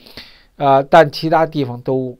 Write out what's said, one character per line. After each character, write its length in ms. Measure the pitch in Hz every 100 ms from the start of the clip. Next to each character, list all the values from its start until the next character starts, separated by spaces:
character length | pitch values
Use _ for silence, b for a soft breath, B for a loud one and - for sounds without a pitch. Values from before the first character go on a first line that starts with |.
| B B B B B -
呃， 240 | 143 135
但 280 | 139 170 151
其 180 | - 160
他 160 | 165 160
地 180 | 156 127
方 140 | 120
都 360 | 131 131 127 120